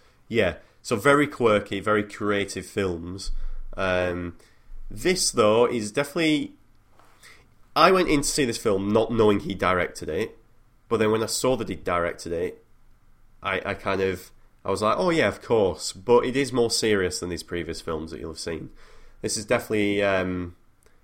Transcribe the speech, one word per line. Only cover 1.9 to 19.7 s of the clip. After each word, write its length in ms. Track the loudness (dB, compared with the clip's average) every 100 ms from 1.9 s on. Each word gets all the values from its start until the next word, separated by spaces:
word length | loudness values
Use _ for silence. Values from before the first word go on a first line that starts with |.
| 0
creative 600 | 0 -6 -2 -2 -2 -6
films. 680 | -6 -2 -2 -2 -8 -8 -4 -2 -2 -4 -8 -4
Um, 600 | 0 0 0 -2 -6 -10 -20 _ -16 -12 -10
this, 440 | -4 0 0 0
though, 340 | 4 4 6 4
is 240 | 2 -2
definitely, 600 | -4 -4 0 2 2 -2 -12 _ _ _ -20 -20 _ -20 -20 _ _ -4
I 160 | 4 6
went 180 | 6 4
in 120 | 2
to 80 | 0
see 160 | 0
this 120 | -2 0
film 360 | 0 0 2
not 180 | 2 2
knowing 300 | 4 4 4
he 140 | -2
directed 540 | -2 0 2 0 -6 -6
it, 300 | -4 -4 -8 _ _ _ _ -4
but 100 | 0
then 120 | 2
when 120 | 2
I 40 | -2
saw 300 | -2 0 0
that 120 | -4
he 60 |
directed 580 | -6 -2 0 -2 -4 -6
it, 320 | -4 -4 -8 _ -20 -20 -20 _ -20 -20 -10
I, 180 | -6 -4
I 100 | -4
kind 260 | -6 -4 0
of, 300 | 0 -2 -10 -20 -20 _
I 60 | -4
was 120 | 0
like, 140 | 0 2
"Oh 140 | 2
yeah, 160 | 2 2
of 160 | 0
course." 500 | 0 2 2 0 -8
But 320 | -6 4 4
it 120 | 4 -2
is 160 | 0
more 180 | 0 0
serious 480 | 2 2 2 2 -2
than 100 | -6
these 140 | -8
previous 380 | -6 -8 -6 -8
films 320 | -6 -6 -8
that 80 | -10
you'll 100 | -12
have 80 | -10
seen. 320 | -8 -8 -10 -16 -20 -20 -20 -10
This 160 | -6 -6
is 80 |
definitely, 560 | 0 -2 0